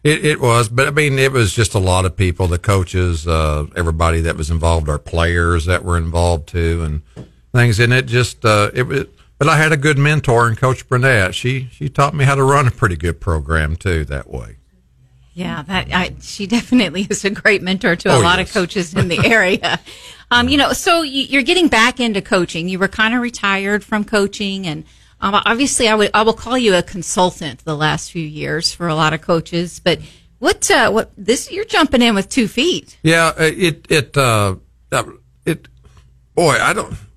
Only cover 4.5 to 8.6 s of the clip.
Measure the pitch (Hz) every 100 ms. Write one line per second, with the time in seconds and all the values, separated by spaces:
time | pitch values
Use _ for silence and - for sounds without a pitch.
4.5 | 82 82 85 76 73 - 85 85 85 85
5.5 | 85 78 87 92 87 82 80 87 85 73
6.5 | 87 85 82 80 76 - - - _ _
7.5 | 123 120 104 120 127 131 120 117 - 113
8.5 | 104